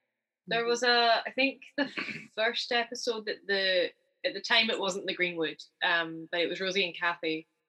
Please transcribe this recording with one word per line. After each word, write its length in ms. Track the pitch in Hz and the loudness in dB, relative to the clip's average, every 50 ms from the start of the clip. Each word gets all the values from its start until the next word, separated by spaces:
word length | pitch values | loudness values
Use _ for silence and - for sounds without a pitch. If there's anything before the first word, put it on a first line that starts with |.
| _ _ _ _ _ _ _ _ _ | _ _ _ _ _ _ _ _ _
There 180 | 180 220 233 233 | -2 -2 0 2
was 180 | 233 240 233 247 | 0 0 2 2
a, 380 | 240 240 240 233 233 226 - - | 4 4 6 6 6 4 4 2
I 60 | - - | -2 0
think 260 | 254 262 269 233 - - - - | 0 0 0 0 -4 -12 -8 -4
the 100 | - 277 - - - - - - - - - - | -4 -4 -2 -2 -6 -6 -6 -8 -10 -12 -10 -4
first 360 | 208 220 233 233 - - - | 0 0 0 0 -2 -2 0
episode 540 | 240 240 233 233 247 233 - 247 220 220 208 | 0 0 0 -2 -6 -6 -4 -4 -4 -4 -4
that 100 | 214 - - - | -6 -8 -6 -2
the, 420 | 190 202 196 196 190 185 180 165 - - _ _ _ _ _ - | 0 0 2 4 4 4 4 2 0 -2 _ _ _ _ _ -6
at 80 | 185 175 | -6 -4
the 80 | 196 | -4
time 280 | - - 240 226 226 220 | -2 2 4 4 4 4
it 100 | 214 185 | 0 0
wasn't 260 | 196 190 180 196 - | 0 -2 -2 -2 -4
the 100 | 185 180 | -4 -2
Greenwood, 460 | 180 180 175 175 165 160 147 156 - - - _ - - | 0 0 0 0 0 -2 -2 -4 -6 -14 -18 _ -2 0
um, 440 | 180 170 170 165 165 165 165 165 160 | 0 2 0 0 -2 -6 -10 -10 -4
but 100 | - 175 | -2 0
it 80 | 165 143 | 0 0
was 100 | 175 170 | -2 -2
Rosie 260 | 190 190 185 202 185 | -2 -2 0 0 0
and 120 | 170 160 | -2 -2
Kathy. 500 | - 175 170 170 - - 160 160 160 160 _ _ _ _ | -2 -2 -2 -2 -2 -2 -4 -4 -4 -6 _ _ _ _